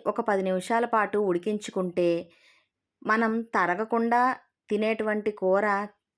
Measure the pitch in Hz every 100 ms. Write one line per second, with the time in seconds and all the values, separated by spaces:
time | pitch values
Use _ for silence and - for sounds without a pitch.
0 | - 220 226 196 190 185 - 233 233 226
1 | 202 208 202 175 214 208 - 196 185 180
2 | 175 170 180 _ _ _ _ _ _ _
3 | 208 220 226 226 226 208 175 185 220 233
4 | 233 240 247 247 _ _ - 214 214 220
5 | 214 214 208 208 185 196 208 196 208 _
6 | _